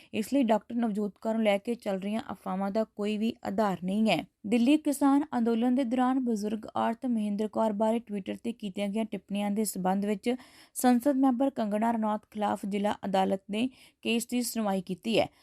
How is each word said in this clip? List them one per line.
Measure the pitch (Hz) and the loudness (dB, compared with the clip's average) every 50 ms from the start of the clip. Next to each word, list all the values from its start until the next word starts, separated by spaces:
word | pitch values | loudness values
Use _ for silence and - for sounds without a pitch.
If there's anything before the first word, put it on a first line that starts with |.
| - _ - | -20 _ -6
ਇਸ | 214 208 - 254 | -6 -4 0 2
ਲਈ | 285 262 | 2 4
ਡਾਕਟਰ | 214 226 208 - _ 233 | 4 2 2 0 _ -4
ਨਵਜੋਤ | 240 233 226 196 208 208 190 - _ | -2 -2 0 0 -2 -2 -4 -6 _
ਕੌਰ | - 226 220 | -6 -2 0
ਨੂੰ | 226 220 | 2 4
ਲੈ | 214 202 | 2 2
ਕੇ | 202 - - 240 | 2 0 -4 -6
ਚੱਲ | 233 - 214 190 190 | -4 -2 -4 -4 -2
ਰਹੀਆਂ | 185 202 214 220 - - | -4 -4 -4 -4 -6 -8
ਅਫਵਾਹਾਂ | 208 - - 196 185 190 196 202 | -12 -10 -6 -6 -4 -2 -2 -2
ਦਾ | 196 220 220 | 0 -2 -2
ਕੋਈ | - _ - 202 208 214 | -2 _ -6 -4 -2 -2
ਵੀ | 202 220 226 - - - | 0 -2 -2 -4 -4 -8
ਆਧਾਰ | 208 196 196 214 202 185 - 175 | -4 -2 0 0 0 0 -2 -4
ਨਹੀਂ | 180 196 214 220 220 | -2 0 2 2 2
ਹੈ। | 180 156 - - _ _ - | 2 0 -2 -6 _ _ -4
ਦਿੱਲੀ | 202 220 240 233 247 302 | 0 2 2 4 4 4
ਕਿਸਾਨ | 302 311 302 277 - 294 277 269 285 311 - - | 4 2 -2 0 2 4 4 4 4 2 0 -2
ਅੰਦੋਲਨ | 240 226 233 233 220 233 254 247 | 0 0 2 2 2 2 2 2
ਦੇ | 254 277 | 2 0
ਦੌਰਾਨ | 226 247 262 254 254 262 269 | 0 0 2 2 2 2 0
ਬਜ਼ੁਰਗ | 262 240 226 202 202 208 220 214 214 - - | 0 0 -2 -2 -2 -4 -4 -6 -8 -6 -2
ਔਰਤ | 220 226 226 226 - - | -2 0 0 -2 -2 -4
ਮਹਿੰਦਰ | 254 240 220 208 208 208 202 214 | -2 -2 0 0 -2 -2 -2 -4
ਕੌਰ | 208 - 220 226 220 214 | -2 0 0 0 0 0
ਬਾਰੇ | 202 220 220 226 233 | 0 0 2 0 0
Twitter | 233 - 202 202 190 - 208 | -2 -4 -8 -6 -6 -6 -8
'ਤੇ | 202 - 233 | -6 -6 -8
ਕੀਤੀਆਂ | 226 - - 202 185 202 202 | -8 -6 -10 -8 -6 -4 -4
ਗਈਆਂ | 202 196 220 220 | -2 -2 -2 -4
ਟਿੱਪਣੀਆਂ | 220 - 190 - _ 196 202 208 208 | -4 -6 -10 -8 _ -4 -2 -2 0
ਦੇ | 202 214 220 | 0 0 -2
ਸਬੰਧ | 208 - 196 180 185 190 202 196 | -2 -2 -2 0 0 0 0 0
ਵਿੱਚ | 202 214 196 - 247 247 254 - - - - - _ _ | 0 -2 -2 -2 -4 -4 -4 -8 -18 -20 -20 -20 _ _
ਸੰਸਦ | - - 254 247 240 233 285 285 | 0 4 4 4 4 4 2 2
ਮੈਂਬਰ | 262 269 269 247 233 277 277 | 4 4 2 4 2 0 0
ਕੰਗਣਾ | - - 226 208 202 208 220 233 | 0 -2 -4 -2 -2 0 0 0
ਰਣੌਤ | 233 220 214 214 214 214 - _ | 0 0 0 -2 -2 -4 -6 _
ਖਿਲਾਫ | - 214 208 202 214 208 - | -6 -4 -2 -2 -2 -2 -4
ਜ਼ਿਲ੍ਹਾ | 202 196 208 202 208 - - - | -4 -2 -2 0 -2 -2 -4 -4
ਅਦਾਲਤ | 202 190 190 190 196 196 196 - - | -2 0 2 2 2 0 -2 -4 -6
ਨੇ | 202 214 247 262 - _ - - _ _ _ | -2 -2 -2 -2 -4 _ -20 -20 _ _ _
ਕੇਸ | 220 226 233 233 | -2 -2 -2 -2
ਦੀ | - 247 247 | -2 -2 -2
ਸੁਣਵਾਈ | 240 226 - 226 220 202 196 190 | -2 -2 -4 -2 -2 0 -2 -2
ਕੀਤੀ | 185 - 185 - - 226 220 165 | -2 -6 -8 -6 -4 0 2 2
ਹੈ। | - - - _ | 2 0 -4 _